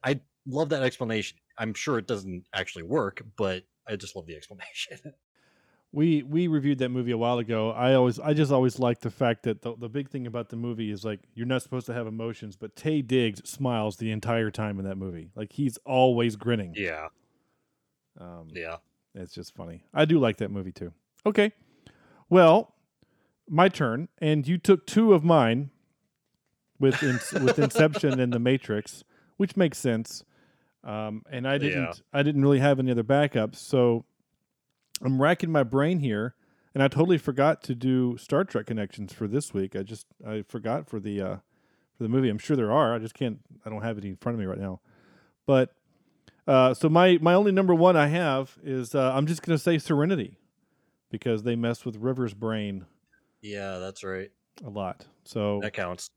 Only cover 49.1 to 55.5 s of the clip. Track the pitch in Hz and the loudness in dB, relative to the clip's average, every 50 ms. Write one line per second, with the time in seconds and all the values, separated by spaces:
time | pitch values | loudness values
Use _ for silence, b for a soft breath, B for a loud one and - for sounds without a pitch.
49.1 | 131 135 147 151 175 160 - - 165 147 - 175 170 151 - - 165 143 147 175 | 2 0 0 0 -2 -6 -2 -2 -2 0 2 2 0 0 0 0 0 2 2 0
50.1 | 196 156 104 87 - _ _ _ _ _ _ _ _ _ _ _ _ _ _ _ | 0 -2 -4 -8 -12 _ _ _ _ _ _ _ _ _ _ _ _ _ _ _
51.1 | - 107 - 123 113 107 104 120 117 117 117 117 117 - - 127 110 107 110 127 | -12 -6 -2 -2 -2 -2 0 -2 -2 -2 -2 -2 -4 -4 -8 -10 -10 -6 -4 -4
52.1 | 131 127 123 113 101 101 110 113 110 110 104 101 98 95 87 _ _ _ _ _ | -2 -2 -4 -6 -6 -6 -6 -6 -4 -4 -6 -6 -8 -10 -12 _ _ _ _ _
53.1 | _ _ _ _ _ _ - 104 104 101 98 98 95 92 92 95 95 - - 95 | _ _ _ _ _ _ -14 -12 -10 -10 -8 -8 -10 -10 -10 -12 -14 -12 -12 -10
54.1 | 95 92 98 101 _ _ _ _ _ - 202 127 101 104 98 90 - _ - _ | -10 -10 -10 -12 _ _ _ _ _ -20 -18 -12 -10 -8 -8 -8 -8 _ -18 _
55.1 | _ _ _ - - 117 104 104 | _ _ _ -10 -6 -2 -2 -2